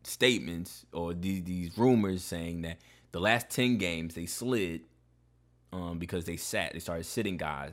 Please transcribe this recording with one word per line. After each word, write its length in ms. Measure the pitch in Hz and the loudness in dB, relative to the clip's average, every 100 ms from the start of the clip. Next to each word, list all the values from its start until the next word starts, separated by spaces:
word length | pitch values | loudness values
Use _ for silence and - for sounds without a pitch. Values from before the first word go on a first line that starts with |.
statements 840 | - - 127 107 69 85 90 - - | -10 2 4 4 0 -4 -6 -12 -10
or 200 | 85 85 | -6 -4
these, 300 | 87 95 98 | -2 -2 -2
these 340 | 87 90 85 107 | -2 -4 -2 4
rumors 460 | 127 120 101 92 | 6 6 4 0
saying 380 | - 87 85 85 | -4 -6 -4 -4
that 140 | 82 82 - - _ | -6 -8 -14 -20 _
the 80 | 85 | 0
last 300 | 101 117 - | 4 4 2
ten 280 | - 123 113 | 2 4 4
games 340 | 90 82 82 | 2 0 -4
they 140 | 82 87 | -6 -6
slid, 540 | - 123 120 90 82 - _ _ _ _ _ _ _ _ | -4 0 2 2 -2 -10 _ _ _ _ _ _ _ _
um, 260 | 92 87 85 | -6 -4 -4
because 280 | 85 90 85 | -4 -4 -4
they 120 | 87 | -6
sat, 360 | - 107 85 | -2 -2 -2
they 60 | 85 | -4
started 260 | - 82 80 | -4 -4 -4
sitting 320 | 120 104 85 | -2 0 0
guys, 340 | 76 69 71 | -2 -4 -6